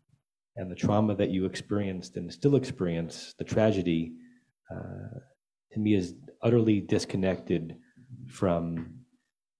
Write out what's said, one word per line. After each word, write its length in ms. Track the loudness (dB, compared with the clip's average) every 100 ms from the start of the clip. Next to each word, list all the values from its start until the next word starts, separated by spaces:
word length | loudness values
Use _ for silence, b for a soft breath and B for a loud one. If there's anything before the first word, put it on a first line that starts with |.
| _ _ _ _ _ -12
And 160 | -10
the 40 | -2
trauma 400 | 2 4 4 2
that 160 | 2
you 140 | 2 -2
experienced 720 | -4 -4 -2 -2 -6 -8 -10
and 160 | -10
still 240 | 0 4 4
experience, 800 | 2 -2 -2 0 -4 -8 -16 -12
the 60 |
tragedy, 680 | -2 2 4 4 2 0 -2 B B B B _ -14
uh, 460 | -12 -10 -12 -12 -14 -18 _ _ _ _
to 60 | -2
me 160 | 2 2
is 200 | 0 -8 -20 -2
utterly 380 | 4 6 6 2
disconnected 960 | 2 -2 0 0 0 -2 -2 -2 -2 -12 b b b -18 -16
from 680 | -2 0 2 -2 -6 -8 -14 -20 _ _ _ _